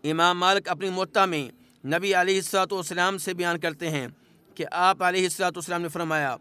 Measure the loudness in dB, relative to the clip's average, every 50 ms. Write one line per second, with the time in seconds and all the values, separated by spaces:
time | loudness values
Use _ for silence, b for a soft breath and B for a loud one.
0 | -2 -2 2 4 4 4 4 4 4 4 4 2 0 -2 -4 -4 -4 -4 -2 -4
1 | -4 0 2 2 2 2 2 -4 -4 -6 -12 b b b b b -6 -2 -2 0
2 | 0 2 2 4 4 4 2 0 0 0 0 0 0 0 -2 -6 -4 -4 -2 0
3 | 0 0 0 -2 -6 -6 -4 -2 -2 -2 -2 -2 -2 -4 -4 -4 -6 -4 -4 -4
4 | -6 -6 -12 b b b b b b _ _ -10 -8 -6 0 2 4 4 4 4
5 | 2 2 2 2 0 0 0 0 -2 -2 -2 -4 -6 -4 -4 -4 -4 -4 -4 -4
6 | -2 0 0 0 0 -2 -4 -6